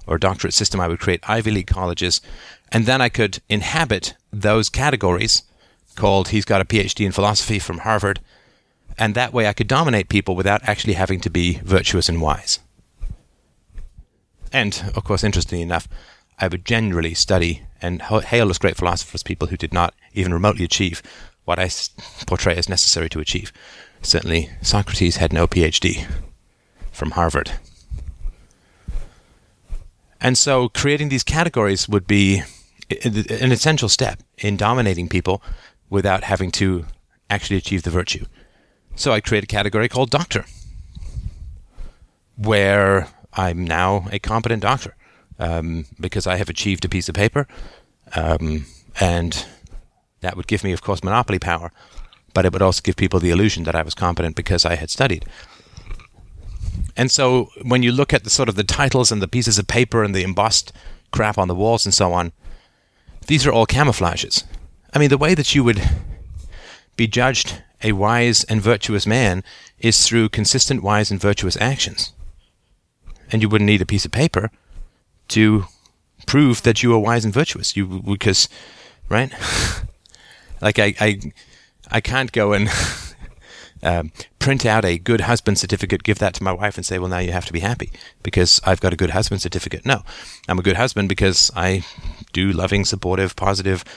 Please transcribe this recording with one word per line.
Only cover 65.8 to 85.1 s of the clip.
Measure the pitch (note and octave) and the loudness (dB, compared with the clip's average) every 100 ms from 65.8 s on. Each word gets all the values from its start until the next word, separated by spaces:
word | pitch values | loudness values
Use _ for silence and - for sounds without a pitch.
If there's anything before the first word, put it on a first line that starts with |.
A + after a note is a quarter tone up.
| - - - - - - - - - - _ - | 2 0 -4 -14 -16 -16 -16 -18 -18 -20 _ -2
be | A2+ | 0
judged | A#2+ B2+ B2+ - - - - | 2 2 2 -4 -8 -16 -6
a | G#2+ | 0
wise | G2+ G#2 A#2 A#2+ A2 | 2 2 4 4 2
and | - A2 | 2 0
virtuous | G2+ A2+ - G#2 G#2 | 2 2 2 -2 2
man | A#2 A#2 F#2 - - - _ | 2 4 2 -4 -14 -20 _
is | A2+ G#2+ - | 2 4 4
through | A#2 A2 | 4 2
consistent, | - G#2 A#2 - C3+ | 2 0 2 2 0
wise | F#2+ G#2 G#2+ | 2 2 2
and | G2 | 0
virtuous | G2+ G2+ F#2 - | 0 2 0 0
actions. | A2+ C3+ - - - - - - _ _ _ _ _ _ - - - | 0 0 -4 -6 -8 -10 -18 -18 _ _ _ _ _ _ -20 -18 -4
And | A2 | 0
you | G#2+ | 4
wouldn't | G#2+ G#2 | 4 6
need | G#2 | 4
a | F2 | 4
piece | G2+ | 0
of | - | 0
paper | A2+ D#3 - A2 - _ - - _ _ _ - | 0 2 2 -2 -4 _ -16 -16 _ _ _ -2
to | A2 G#2+ G#2+ F#2+ _ _ _ _ _ - | 4 6 6 0 _ _ _ _ _ 0
prove | C#3 C#3+ A#2 | 4 4 4
that | B2 A2 | 2 2
you | B2 | 4
are | A2+ | 4
wise | G#2 A#2 | 4 0
and | A2 | 0
virtuous. | G#2 D#3+ - - - | 0 -2 -2 -4 -2
You, | F#2 F#2 | -4 -4
because, | F#2+ G2 G#2+ F#2+ - - - - - _ - | -4 -2 2 2 0 -4 -20 -20 -20 _ -2
right? | G#2+ C3 - | 0 0 -4
<laughs> | - - - - - - _ - - - - - | -4 -2 -2 -4 -10 -12 _ -20 -20 -20 -18 -4
Like, | G#2+ G#2+ | 0 2
I, | G#2 G2 | 2 2
I, | G#2+ G2+ F2 - - - _ _ - | 2 0 -4 -14 -20 -20 _ _ -4
I | A#2 | -2
can't | - B2+ B2+ | 0 -2 0
go | - G#2 | 2 2
and, | G#2 G2+ - - - - - - | 2 2 0 -2 -4 -12 -16 -18
<laughs> | - - - - - | -20 -20 -20 -20 -6
um, | - F2 D#2+ - - - | 0 0 -2 -10 -16 -2
print | - C3+ | 0 2
out | A#2 G#2+ | 2 2
a | G2 F2 | 2 0
good | F2+ | 2